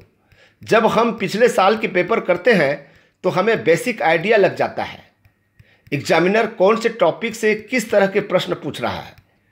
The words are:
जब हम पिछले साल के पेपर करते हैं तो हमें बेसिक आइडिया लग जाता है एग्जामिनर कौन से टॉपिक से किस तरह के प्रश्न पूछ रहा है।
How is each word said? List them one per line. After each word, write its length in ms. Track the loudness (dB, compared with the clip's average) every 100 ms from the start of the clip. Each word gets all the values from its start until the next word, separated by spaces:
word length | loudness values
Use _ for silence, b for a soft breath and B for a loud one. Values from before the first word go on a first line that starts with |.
| -20 _ b b b b
जब 240 | 0 2 2
हम 240 | 2 0 -2
पिछले 320 | -4 2 2
साल 280 | 4 2 2
के 100 | -2
पेपर 300 | -2 0 -2
करते 320 | -2 0 2
हैं 200 | 2 2 -2 b b b b
तो 60 | -2
हमें 340 | 0 0 0
बेसिक 380 | 2 0 0 -2
आइडिया 360 | 0 0 2 2
लग 180 | 2 0
जाता 280 | -4 -4
है 160 | -10 -12 -20 _ _ _ _ _ b b b
एग्जामिनर 560 | -6 0 2 2 0 0
कौन 300 | 2 2 2
से 100 | -2
टॉपिक 440 | 0 0 0 -6 -2
से 200 | -2 -2
किस 280 | -2 -4 0
तरह 160 | 2 2
के 120 | 0
प्रश्न 320 | 0 -2 -2 -8
पूछ 260 | -8 -6
रहा 180 | -6 -6
है। 160 | -12 -20 _ b b